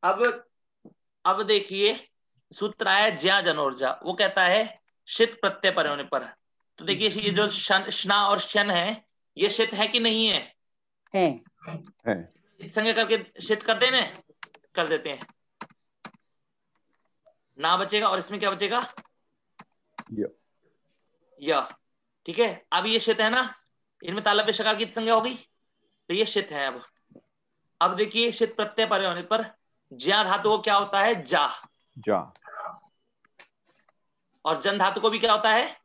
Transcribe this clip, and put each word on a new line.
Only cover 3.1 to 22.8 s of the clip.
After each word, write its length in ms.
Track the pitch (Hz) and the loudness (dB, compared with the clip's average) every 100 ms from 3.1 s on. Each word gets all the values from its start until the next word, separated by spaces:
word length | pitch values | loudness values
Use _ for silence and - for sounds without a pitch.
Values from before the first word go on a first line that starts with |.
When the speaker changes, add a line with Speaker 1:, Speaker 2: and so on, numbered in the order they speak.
| 180 175 196 | 2 0 2
Speaker 1:
जनोर्जा, 580 | 175 151 143 123 131 135 | 2 0 -2 -2 -4 -2
वो 100 | 156 | -6
कहता 300 | 185 196 196 | 0 0 4
है 380 | 180 196 220 - _ _ - | 4 4 0 -8 _ _ -10
शित 340 | - 226 - | 0 0 2
प्रत्यय 300 | 196 - 190 | -4 0 0
पर 160 | 185 151 | 0 -2
होने 160 | 143 | -4
पर। 200 | 135 135 120 - _ _ _ _ | -4 -6 -6 -18 _ _ _ _
तो 80 | 165 | -6
देखिए 240 | 196 208 | -2 -2
ये 200 | 185 208 | 0 -2
जो 200 | 190 208 | 0 0
शन, 400 | - - 190 190 | 0 0 0 0
स्ना 380 | 202 190 202 202 | -6 0 2 2
और 120 | 196 | 0
शन 320 | - 214 202 | 0 -2 0
है, 340 | 180 175 220 _ _ _ - | 0 -2 -6 _ _ _ -2
ये 120 | 196 | -2
शित 240 | - 226 | 0 -2
है 140 | 202 214 | 0 -2
कि 120 | 233 | 0
नहीं 280 | 226 220 220 | 0 2 2
है? 280 | 175 - _ _ _ _ _ _ 196 | 0 -4 _ _ _ _ _ _ 0
Speaker 2:
है। 260 | 175 135 _ _ - 160 - _ - | 0 0 _ _ -16 -14 -16 _ -4
Speaker 3:
है। 260 | 98 82 _ _ _ | -4 -6 _ _ _
Speaker 1:
इत 120 | 165 | -8
संज्ञा 220 | 214 220 | -2 0
करके 480 | 220 226 214 - - | 0 2 0 -2 -14
शित 220 | 170 208 | -4 -4
कर 140 | - - | 0 2
देने, 360 | 247 262 208 - _ _ - - _ - | 2 2 -2 -8 _ _ -20 -20 _ -4
कर 120 | 165 | -2
देते 220 | 156 156 | -2 -4
हैं, 100 | 135 - _ _ _ - _ _ _ - _ _ _ _ _ _ _ _ _ _ _ _ _ _ _ | -12 -14 _ _ _ -20 _ _ _ -18 _ _ _ _ _ _ _ _ _ _ _ _ _ _ _
ना 180 | 156 185 | 0 2
बचेगा 320 | 190 208 214 | 2 0 0
और 100 | 190 | 0
इसमें 200 | 185 202 | -4 -4
क्या 120 | 202 | -2
बचेगा? 300 | 196 202 233 - - - _ _ _ _ _ - _ _ - - | -2 -2 -2 -4 -12 -20 _ _ _ _ _ -20 _ _ -20 -14
Speaker 3:
या। 140 | 110 101 - _ _ _ _ _ _ _ _ _ _ | -6 -6 -8 _ _ _ _ _ _ _ _ _ _
Speaker 1:
या, 360 | 143 147 - - _ _ _ _ - | -2 0 -2 -10 _ _ _ _ -12
ठीक 140 | 175 | 0
है। 260 | 233 185 _ | 0 0 _
अब 140 | 175 | -2